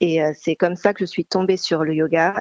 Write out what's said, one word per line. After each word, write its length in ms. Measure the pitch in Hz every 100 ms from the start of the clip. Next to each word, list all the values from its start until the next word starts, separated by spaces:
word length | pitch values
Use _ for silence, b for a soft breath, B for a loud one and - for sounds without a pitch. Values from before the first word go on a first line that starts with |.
Et, 220 | 175 160
euh, 100 | 151 147
c'est 180 | 170 160
comme 200 | 175 180
ça 160 | 208
que 140 | 202 180
je 40 |
suis 140 | -
tombée 320 | - 185 190 185
sur 280 | - 160
le 100 | 156
yoga 400 | 156 156 165 170 202